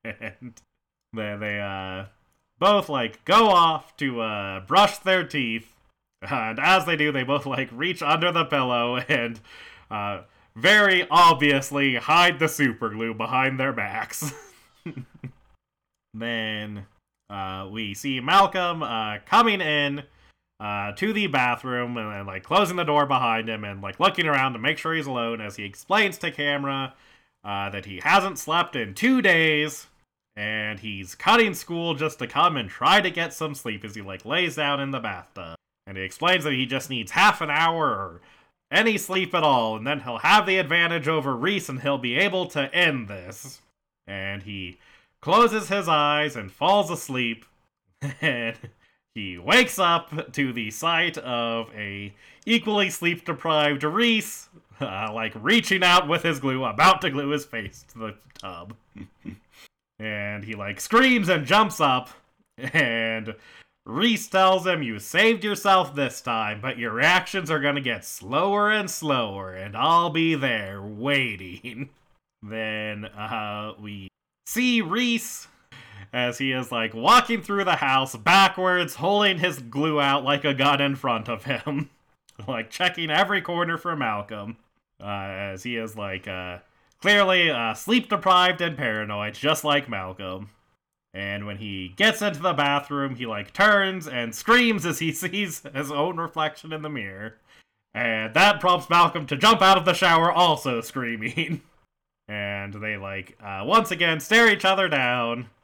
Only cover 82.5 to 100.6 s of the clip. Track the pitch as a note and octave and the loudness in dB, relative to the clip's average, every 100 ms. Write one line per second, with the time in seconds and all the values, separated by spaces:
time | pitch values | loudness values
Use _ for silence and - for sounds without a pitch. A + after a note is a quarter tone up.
82.5 | A#2+ A2+ - F3+ F3+ E3 D#3 G3 G3+ - | -8 -8 -2 -2 -2 0 2 2 0 -2
83.5 | E3+ E3+ E3 F3+ D#3 A#2+ G#2 G2+ G#2+ G#2 | -2 -2 -2 -4 -2 -2 -2 -6 -10 -12
84.5 | A2+ _ _ _ _ G2+ G2+ G2 F#2+ G2+ | -14 _ _ _ _ -8 -6 -6 -6 -8
85.5 | F#2+ B2 A#2 A2 G#2 G2+ F#2+ G#2 F#2 F2+ | -8 -6 -6 -6 -8 -8 -8 -8 -8 -8
86.5 | F2 _ _ _ _ F#3+ G#3 F#3+ F#3 E3+ | -12 _ _ _ _ 2 4 6 4 2
87.5 | B2+ A2+ A2 - A#3+ - G#3 F#3+ F3+ F3+ | 2 -2 -4 2 2 2 -2 4 6 4
88.5 | F3+ E3+ C#3+ B2+ G#2+ G#2+ G#2 G#2 G#2+ C#3+ | 2 -4 -2 -2 -2 -4 -6 -6 -2 -2
89.5 | D3+ D3+ C#3+ A#2 G#2 F#2 F#2+ F#2+ F#2 G2+ | 0 2 0 0 -8 -8 -10 -10 -10 -12
90.5 | _ _ _ _ _ _ F#2 G2 G2+ G#2 | _ _ _ _ _ _ -8 -6 -6 -8
91.5 | G2 G#2+ G2 F2+ F#2+ G#3+ G#3+ G#3 D3+ F3+ | -10 -8 -8 -10 0 2 2 -4 0 -2
92.5 | D3+ C#3+ C#3+ - C#3+ C#3 B2 A#2+ G#2 G2+ | 2 2 0 -2 -4 -4 -4 -6 -6 -8
93.5 | - G#3 G3+ F#3+ F#3 D3+ B2+ A#2 A2+ - | 2 4 6 2 -4 -6 -6 -6 -6 4
94.5 | A#3+ A#3+ G#3 E3 D3 E3 - F3+ F#3+ G3 | 6 6 2 -2 -2 -4 -4 -6 -4 -4
95.5 | D#3 C#3+ C#3 C#3+ C#3+ E3 E3 E3 D#3+ D#3 | -8 -10 -8 -4 -2 -2 -2 -6 -2 -4
96.5 | - D#3+ D#3 D3+ C#3 G2 F#2+ G#2+ - _ | -4 -10 -10 -8 -8 -8 -10 -14 -14 _
97.5 | - _ _ _ A2 A#2 A2 A2 D3 G3+ | -20 _ _ _ -4 -2 -2 0 6 6
98.5 | E3 F3+ F3 - E3+ E3+ E3+ C#3+ C#3 G#3+ | 6 2 2 4 6 6 2 -4 2 4
99.5 | A3 F#3+ F#3+ E3+ E3+ F3+ E3 E3+ E3 F3 | 6 8 6 4 4 6 6 6 6 4
100.5 | D3 | 4